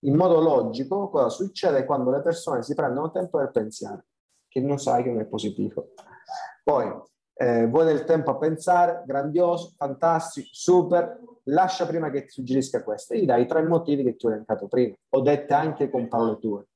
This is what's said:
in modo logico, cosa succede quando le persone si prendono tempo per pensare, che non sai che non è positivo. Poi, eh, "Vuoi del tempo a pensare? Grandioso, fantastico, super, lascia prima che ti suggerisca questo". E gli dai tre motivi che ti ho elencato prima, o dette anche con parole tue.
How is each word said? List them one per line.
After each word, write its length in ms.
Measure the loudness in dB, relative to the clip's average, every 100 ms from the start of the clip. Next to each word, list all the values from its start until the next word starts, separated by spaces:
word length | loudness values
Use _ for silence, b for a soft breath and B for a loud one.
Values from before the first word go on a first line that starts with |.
in 140 | 4 4
modo 240 | 6 6
logico, 640 | 6 4 0 -4 -4 -4 -2
cosa 220 | 0 0
succede 560 | 0 -8 -2 0 0 0
quando 260 | 0 0
le 100 | 0
persone 400 | 0 -2 -4 -6
si 120 | -4
prendono 360 | -4 -2 -2 -4
tempo 280 | -4 -4 -2
per 140 | -2
pensare, 560 | -2 -4 -8 -12 -14 _ _ _ _ _
che 100 | -4
non 180 | -2 -2
sai 240 | 0 0
che 80 | 0
non 120 | -2
è 40 | -4
positivo. 680 | -4 -6 -4 -4 -6 -12 -18 B B B B B B
Poi, 300 | 0 0 0 -8 -16 _ _ -2
eh, 320 | 0 2 2
"Vuoi 180 | 4 4
del 180 | 2
tempo 280 | 2 2 2
a 60 | -2
pensare? 680 | -2 -2 2 4 4 0 -4
Grandioso, 680 | -4 -2 2 2 0 -6 _
fantastico, 720 | -8 0 2 2 -2 -12 -14
super, 680 | -6 4 4 6 2 0 -8 -20 -16
lascia 420 | -2 0 0 0 -4
prima 240 | -2 -4
che 140 | -6
ti 80 | -8
suggerisca 520 | -14 -2 -2 0 -4
questo". 300 | -4 -8 -4
E 80 | -2
gli 40 | 2
dai 220 | 4 4
tre 160 | 2
motivi 400 | 2 0 2 0
che 140 | 0 0
ti 80 | -2
ho 60 |
elencato 360 | -2 -4 -6 -2
prima, 260 | 0 0 -2 _
o 100 | 0
dette 320 | 2 0 2
anche 360 | 0 0 -2 -2
con 200 | -2 -2
parole 280 | 0 0 -2
tue. 300 | -6 -6 -10